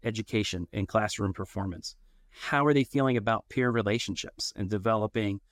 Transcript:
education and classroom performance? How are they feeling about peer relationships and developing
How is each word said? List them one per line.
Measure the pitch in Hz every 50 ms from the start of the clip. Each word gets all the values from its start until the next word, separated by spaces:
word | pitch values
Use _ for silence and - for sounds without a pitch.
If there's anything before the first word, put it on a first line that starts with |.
| -
education | 113 110 110 104 - - 110 104 - - 85 - - -
and | 104 104
classroom | - - 110 107 104 - - 104 98 92
performance? | - 95 - - 101 98 95 87 - - - - - - - _ - _ _
How | - - - - 151 139 143
are | 151 147
they | 139 135
feeling | - - 143 135 135 123
about | 113 101 113 113 107 - -
peer | - 131 127 123
relationships | 117 117 101 101 107 117 - - 90 - - 113 - - - - -
and | - 101 95
developing | 107 101 92 113 113 107 107 107 - 117 107 101 98 95 _ _